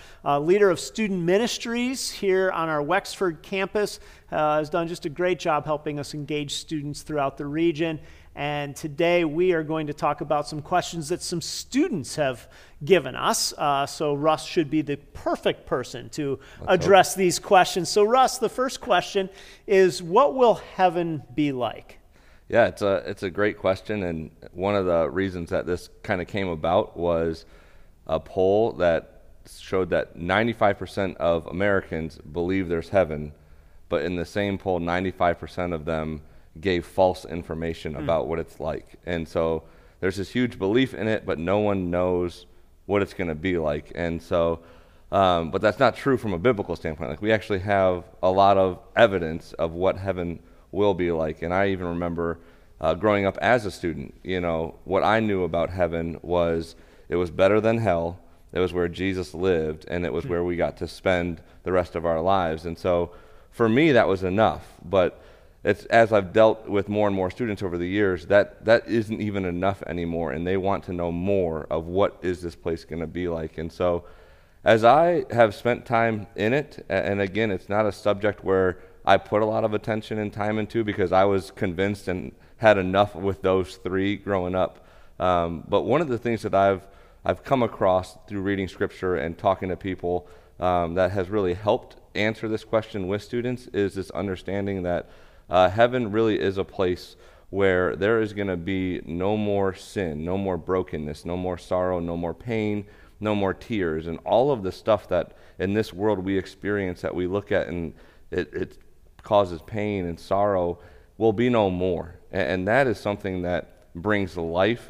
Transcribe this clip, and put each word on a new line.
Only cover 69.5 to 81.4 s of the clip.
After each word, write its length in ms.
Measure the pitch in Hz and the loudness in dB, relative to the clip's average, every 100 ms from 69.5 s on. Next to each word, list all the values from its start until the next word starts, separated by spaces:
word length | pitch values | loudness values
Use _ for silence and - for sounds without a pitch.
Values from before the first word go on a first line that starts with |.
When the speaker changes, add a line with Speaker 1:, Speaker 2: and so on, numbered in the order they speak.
| 87 95 98 - | 0 -2 -2 -6
Speaker 2:
anymore, 460 | 87 85 82 82 | -6 -4 -4 -4
and 120 | 71 87 | -4 -2
they 120 | 95 | -2
want 260 | 92 95 | 0 -4
to 100 | - | -4
know 200 | 87 87 | -6 -4
more 520 | 85 92 98 87 80 - | -2 0 0 0 -2 -4
of 160 | 82 82 | -4 -2
what 300 | 90 101 - | 0 0 0
is 200 | 90 85 | -4 -4
this 160 | 85 - | -6 -8
place 260 | - 82 | -6 -6
gonna 240 | - 80 80 | -6 -8 -8
be 220 | 85 87 | -6 -4
like. 280 | 82 80 - | -4 -6 -8
And 140 | 82 | -10
so 320 | - 90 87 - - - - - _ - | -2 0 0 -6 -18 -20 -20 -20 _ 4
as 180 | 113 | 6
I 400 | 117 139 170 170 - | 8 8 6 2 0
have 240 | 113 110 98 | 4 4 2
spent 300 | 120 120 - | -2 -2 0
time 420 | 113 117 107 98 - | 0 2 -2 -6 -2
in 160 | 104 | 0
it, 340 | 139 143 - - | 0 -2 -10 -4
a-, 40 | |
and 280 | 95 90 101 | -2 0 -2
again, 300 | 98 95 110 | -2 0 -2
it's 180 | 92 - | -2 -2
not 160 | 101 107 | 0 0
a 60 | |
subject 500 | - 104 101 104 98 | 0 0 0 0 -2
where 360 | 90 95 92 90 - - - | 0 2 2 0 -10 -4 4
I 100 | 98 | 4
put 260 | - 107 | 4 0
a 40 | 110 | 0
lot 180 | 110 | 0
of 100 | 110 | 0
attention 460 | 104 - 110 - 107 | -2 -4 -6 -4 -6
and 140 | 104 | -6
time 260 | 107 104 107 | -4 -2 -2
into 240 | 104 113 | -2 -2
because 300 | 107 101 90 | -2 0 2
I 100 | 92 | 4
was 280 | 101 98 | 4 2